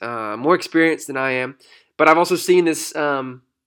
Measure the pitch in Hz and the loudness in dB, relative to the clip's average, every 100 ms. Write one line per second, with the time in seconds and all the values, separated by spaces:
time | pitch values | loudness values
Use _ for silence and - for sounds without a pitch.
0 | 117 117 107 110 143 180 - 160 165 147 | -10 -8 -8 -4 0 0 0 2 2 0
1 | - 135 135 127 127 139 _ _ _ - | -6 -4 -2 -2 -6 -10 _ _ _ 2
2 | 156 160 175 180 - 180 165 151 - 165 | 6 6 4 0 2 2 2 -2 -6 -6
3 | 147 139 131 127 _ _ | -4 -4 -8 -14 _ _